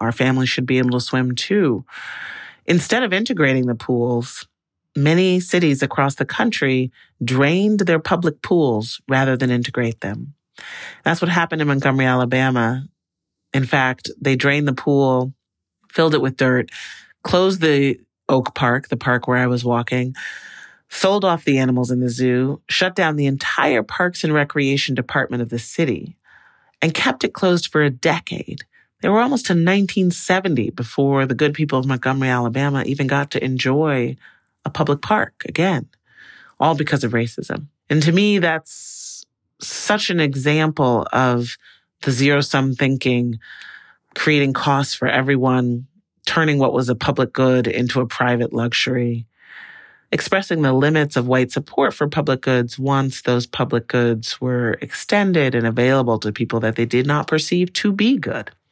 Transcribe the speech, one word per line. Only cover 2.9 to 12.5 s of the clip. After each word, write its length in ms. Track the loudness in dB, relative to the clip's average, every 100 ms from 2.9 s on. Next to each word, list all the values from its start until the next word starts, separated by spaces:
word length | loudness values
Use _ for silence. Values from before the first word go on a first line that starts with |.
| 0
of 120 | 0
integrating 540 | 0 -2 0 2 2 0
the 80 | -2
pools, 720 | -2 0 0 -2 -4 -10 -16 _ _ _ _
many 460 | 0 2 4 4 2
cities 420 | 2 2 2 2
across 340 | 0 0 0 0
the 100 | -4
country 640 | -2 0 0 0 0 -2 -6 _ -8
drained 560 | -2 2 4 4 2 2
their 200 | 2 0
public 420 | 0 0 0 -2
pools 580 | 0 2 2 0 -2 -8 -2
rather 300 | 0 2 2
than 140 | 2
integrate 500 | 0 0 -2 -4 -4
them. 320 | -8 -8 -10 -16 _ -20 -18 -16 -18 -6
That's 180 | -2 0
what 80 | 0
happened 320 | 0 0 0
in 60 | 0
Montgomery, 380 | 2 2 2 2
Alabama. 800 | 2 2 0 0